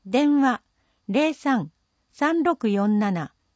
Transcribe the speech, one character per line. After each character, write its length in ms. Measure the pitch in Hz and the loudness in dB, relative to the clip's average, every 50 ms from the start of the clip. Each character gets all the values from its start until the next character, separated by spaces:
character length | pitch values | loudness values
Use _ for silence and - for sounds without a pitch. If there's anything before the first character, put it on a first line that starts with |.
| _ | _
電 360 | 190 190 254 294 294 294 285 | -4 -2 0 2 2 2 4
話、 220 | 277 269 240 - - _ _ _ _ _ _ _ _ - | 2 2 0 -2 -8 _ _ _ _ _ _ _ _ -4
零 240 | 196 262 302 320 302 | -2 0 0 0 -2
三 380 | - - 285 269 233 156 151 _ _ _ _ _ _ _ _ | -4 -2 -2 -2 -2 -2 -6 _ _ _ _ _ _ _ _
三 320 | _ - 294 294 330 339 302 | _ -4 -2 0 0 0 0
六 260 | 349 339 - - 220 | 0 -2 0 -2 -2
四 300 | 202 196 202 208 214 208 | 0 0 0 0 0 0
七 340 | 214 202 190 170 156 - _ _ _ _ _ | 0 -2 -2 -4 -6 -10 _ _ _ _ _